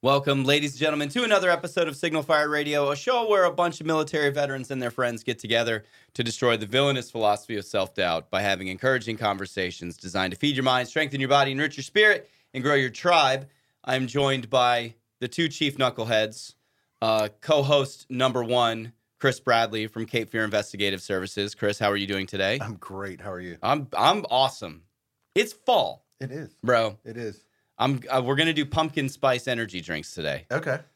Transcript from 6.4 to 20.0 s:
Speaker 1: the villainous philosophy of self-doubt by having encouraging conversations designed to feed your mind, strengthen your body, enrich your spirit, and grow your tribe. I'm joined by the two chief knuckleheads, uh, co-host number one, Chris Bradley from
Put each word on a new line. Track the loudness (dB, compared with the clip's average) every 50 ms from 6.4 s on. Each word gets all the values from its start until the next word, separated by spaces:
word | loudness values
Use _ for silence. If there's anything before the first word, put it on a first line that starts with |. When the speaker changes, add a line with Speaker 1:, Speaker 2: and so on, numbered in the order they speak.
| 2 2 2 2
Speaker 1:
the | -2
villainous | 0 2 2 2 2 2 0 -4 -8
philosophy | -4 0 2 2 2 2 -2 -8 -8
of | -8 -8
self-doubt | -4 -2 -2 -2 -2 _ -2 0 0 0 -2 -4 _
by | -2 0
having | 2 0 0 0 -2 -8
encouraging | -8 -2 0 0 0 0 -2 -6 -8
conversations | -2 -2 -2 -2 -2 -6 -8 -4 -4 -4 -4 -6 -8 -12 -12 -12 -12
designed | -14 -8 -4 -2 -2 -2 -4
to | -2
feed | -2 -2 -2
your | 0 2
mind, | 2 2 2 0 -2
strengthen | -2 -2 -2 -2 -2 -4
your | 0 2
body, | 4 4 4 2
enrich | 0 -4 -4 -4 -4 -8
your | -14
spirit, | -2 _ 4 6 6 4 2 -2 _ _ _ _ _
and | _ -4 0
grow | 2 2
your | 2 2 0
tribe. | -6 -2 0 2 4 4 4 4 2 0 -4 -12 _ _ _ _ _ _ _
I'm | -2 -2 -2 -2 -2
joined | 0 0 2 2 0 -2 -4 0
by | 2 4 4 4 2 2 -2 -6 -12 _ _ _ _ _
the | -8 -8
two | -2 -2 -2 -2
chief | 0 -2 -2 -2 0 0
knuckleheads, | 0 0 0 -2 -2 0 2 2 2 0 -4 -12 -18 -18 -20 _ _ _ _ _ _ _ _ _ 0
uh, | 0 2 2 0 -2 -6 _
co-host | 0 2 2 2 4 4 4 4 2 0 -6 -16 -14 _
number | -2 0 0 2 2 0 0
one, | 2 2 2 4 2 0 -2 -8 -14 -18 _ _ _ _ _
Chris | 0 0 0 0
Bradley | _ 4 4 4 4 2 0 -4 -4
from | -4 _ -8